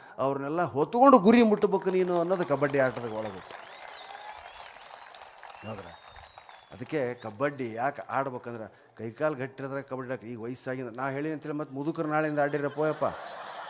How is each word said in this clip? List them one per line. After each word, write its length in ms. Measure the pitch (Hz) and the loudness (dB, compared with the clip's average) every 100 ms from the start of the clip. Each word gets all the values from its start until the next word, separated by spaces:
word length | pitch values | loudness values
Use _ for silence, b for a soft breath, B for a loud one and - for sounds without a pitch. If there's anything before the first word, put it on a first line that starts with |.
| B B | B B
ಅವ್ರನ್ನೆಲ್ಲ 440 | 135 139 139 165 | 0 0 -2 0
ಹೊತ್ಕೊಂಡು 560 | 160 123 156 240 277 254 | 0 2 2 8 10 10
ಗುರಿ 240 | 185 240 | 10 8
ಮುಟ್ಟಬೇಕು 480 | 226 208 202 190 185 | 8 6 4 2 2
ನೀನು 300 | 185 180 175 | 2 2 2
ಅನ್ನೋದು 240 | 170 185 | 2 0
ಕಬಡ್ಡಿ 340 | 175 139 143 139 | 2 2 2 4
ಆಟದ 260 | 131 123 | 2 0
ಒಳಗೆ. 640 | 120 107 110 92 - - - - - - - - - - - - - - - - - - - - - - 104 | -6 -4 -6 -8 -12 -14 -16 -16 -16 -16 -16 -14 -12 -12 -14 -16 -18 -18 -18 -18 -18 -18 -18 -18 -18 -14 -12
ಹೌದ್ರಾ? 220 | 101 85 85 - - - - - - - | -12 -12 -16 -20 -20 -20 -20 -20 -20 -18
ಅದಕ್ಕೆ 420 | 101 123 156 123 | -16 -6 -2 -2
ಕಬಡ್ಡಿ 580 | 120 110 107 143 135 120 | -4 -8 -2 -2 -2 -6
ಯಾಕೆ 300 | 110 135 143 | -2 -2 -4
ಆಡ್ಬೇಕಂದ್ರೆ 920 | - 120 139 123 120 117 104 - - - | -4 -2 -2 -6 -10 -10 -12 -16 -20 -12
ಕೈಕಾಲು 380 | 113 110 151 | -10 -2 -2
ಗಟ್ಟಿರಿದ್ರೆ 480 | 135 131 - 135 139 | -2 -6 -8 -8 -8
ಕಬಡ್ಡಿ 300 | 135 131 123 | -8 -8 -6
ಆಡ್ಬೇಕು. 200 | 127 117 | -8 -8
ಈಗ 80 | 117 | -10
ವಯಸ್ಸಾಗಿಂದ 560 | 117 127 131 131 123 120 | -8 -8 -6 -6 -8 -6
ನಾ 120 | 135 | -4
ಹೇಳಿ 240 | 135 156 | -4 -4
ಅಂತೇಳಿ 220 | 151 147 | -6 -6
ಮತ್ತೆ 200 | 147 139 | -6 -6
ಮುದುಕರು 340 | 135 147 165 156 | -6 -4 -2 0
ನಾಳೆಯಿಂದ 300 | 151 156 147 | 2 2 2
ಆಡಿರಪ್ಪ 400 | 143 147 143 143 | 2 2 -2 0
ಯಪ್ಪ. 260 | 156 151 123 - - - - - - | 0 2 -2 -2 -10 -12 -12 -12 -12